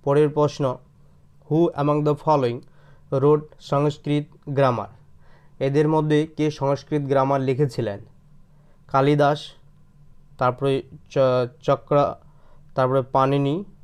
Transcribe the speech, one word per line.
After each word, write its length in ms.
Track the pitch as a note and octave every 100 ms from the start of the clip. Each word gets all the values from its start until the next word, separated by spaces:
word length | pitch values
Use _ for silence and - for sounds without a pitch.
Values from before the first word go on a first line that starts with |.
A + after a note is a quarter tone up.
পরের 240 | C#3+ C#3+ D3+
প্রশ্ন, 500 | D3 D3 - C3+ B2+ - _ - - _ - -
who 120 | D3+ E3+ -
among 160 | C#3+ D3+ D3
the 80 | D3
following 340 | D#3 D3+ B2 A#2+ - - - - -
wrote 340 | C#3 C#3+ D3+ D3+ -
সংস্কৃত 640 | - C#3+ D3 C#3+ D3 D3 D3 - -
গ্রামার? 420 | C3+ C3+ A2+ G2 - - - - - - -
এদের 300 | C#3 C#3+ D3+
মধ্যে 380 | D#3 D3+ D3+ D#3 -
কে 140 | D3+
সংস্কৃত 520 | D3+ C#3 C#3 - D3+
গ্রামার 380 | C#3 C#3 C3+ C#3
লিখেছিলেন? 600 | C3 C3 C#3+ - G#2+ G2+ - - _ - - - - - -
কালিদাস, 480 | C3+ C#3 D3 C#3+ D3+ - - - - - - - - - -
তারপরে 440 | B2+ B2 C#3 C3+ - - -
চ-, 360 | C#3+ C3 B2+ B2 -
চক্র, 540 | - C#3 - C#3+ A#2+ - - - - - -
তারপরে 280 | - C3 C3+
পাণিনি 600 | B2+ C3+ C3+ C#3 C#3 D#3+ G3+ -